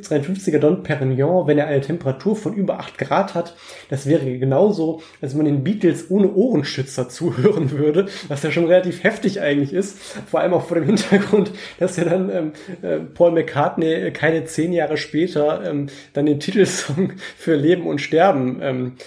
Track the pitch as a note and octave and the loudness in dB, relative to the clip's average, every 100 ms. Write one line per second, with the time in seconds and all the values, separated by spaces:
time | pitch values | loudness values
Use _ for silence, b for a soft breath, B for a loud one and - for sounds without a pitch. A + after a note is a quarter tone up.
0 | - D3+ C#3+ F#3+ - D3 D3+ F#3 - D3 | -2 -2 -2 -4 0 2 2 2 -2 -2
1 | C3 C3 C#3+ F3+ D3 D3 D3+ C#3+ C#3 E3+ | 0 0 2 2 2 2 2 0 -2 -2
2 | C#3 B2+ G3 G#3+ - G2+ F#2+ - - - | -4 -2 -2 -2 -2 -2 -2 -2 -8 -10
3 | C3+ D3+ G3 E3+ E3+ B B B - C3+ | -2 0 0 -4 -6 B B B -8 -4
4 | C3+ D#3+ C3 B2+ C3 C3+ G#3 F3 D#3+ D#3+ | 2 2 2 -2 2 4 4 4 -2 -4
5 | B B C#3 C#3 D3+ C#3+ C3 G#3 F3+ D3 | B B -6 0 2 2 0 2 2 0
6 | - F#3+ F#3+ F#3 B3 G3 C#3 - C3 - | 0 2 2 4 2 2 -2 -4 -6 -6
7 | B2 - E3 - C3 F#3+ C#3 C#3+ D3+ D#3 | -6 -4 -4 2 2 2 0 0 2 2
8 | G3 B - C#3 D#3+ D#3 E3 F3+ F3+ D#3 | 0 B -10 -6 -2 0 4 4 4 0
9 | G3 A3 G#3 - D3 C#3+ C#3 F3+ G3+ - | -2 0 -2 0 0 0 0 -2 -4 -8
10 | B G#3 - E3 D#3+ F3 C#3 E3+ D3+ G#3 | B -16 -4 -2 2 0 0 0 2 2
11 | - G3 G3 G#3 F#3 B B - F3+ F3 | 4 2 4 2 2 B B -4 -2 0
12 | E3+ F3+ F#3+ F#3+ D#3 B B F3 F3+ D#3+ | 0 0 0 -2 -4 B B -10 -4 -4
13 | D#3+ - F3 E3 D3+ C#3+ D3+ - D#3+ E3 | -4 2 4 4 0 0 0 0 0 0
14 | F#3 C#3+ D3+ E3 C#3+ - E3 E3+ D3+ D3+ | -2 -2 0 0 -2 -2 -2 0 0 -2
15 | - D3+ F3+ D3+ D3 D#3+ F#3+ D3 C#3+ B | -4 -2 0 0 0 0 -4 -4 -6 B
16 | B - D3 C#3+ - G3 F#3 - - C#3+ | B -2 0 0 0 2 2 2 -4 -2
17 | F#3 - B - - D#3 C#3+ F#3 E3 D3 | -2 -4 B -8 -2 2 4 2 0 -6
18 | C#3+ D#3+ F#3+ D3+ B2+ B2+ C#3+ B2+ B2+ B2+ | 0 4 4 4 0 -2 -4 -4 -6 -8